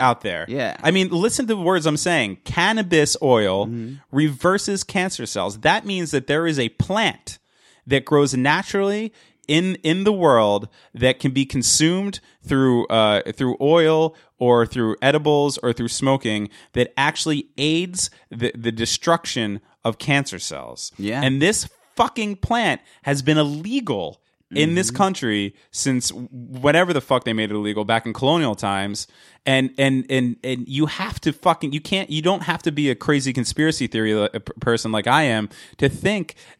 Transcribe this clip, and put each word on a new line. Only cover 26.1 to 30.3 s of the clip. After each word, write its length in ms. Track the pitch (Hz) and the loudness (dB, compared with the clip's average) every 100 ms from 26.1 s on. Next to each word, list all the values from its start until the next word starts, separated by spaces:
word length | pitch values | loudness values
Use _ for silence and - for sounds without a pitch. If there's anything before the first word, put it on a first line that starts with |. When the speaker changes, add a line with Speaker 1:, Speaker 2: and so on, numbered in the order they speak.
Speaker 1:
whenever 800 | 107 123 131 120 127 143 156 180 | -8 -12 -16 -16 0 4 4 4
the 100 | 151 | 0
fuck 220 | - 127 | 0 0
they 100 | 123 | 0
made 180 | 110 107 | -2 -2
it 20 | |
illegal, 320 | 104 104 107 104 | -2 -2 -2 0
back 220 | 113 117 | 0 -2
in 60 | |
colonial 420 | 107 131 165 143 104 | -2 0 2 0 -2
times. 500 | 104 98 101 101 - _ - _ - | -2 -2 -4 -8 -12 _ -20 _ 0
And, 240 | 135 131 - | 2 0 0
and, 300 | 139 131 - | 2 2 0
and, 280 | 135 123 | 0 0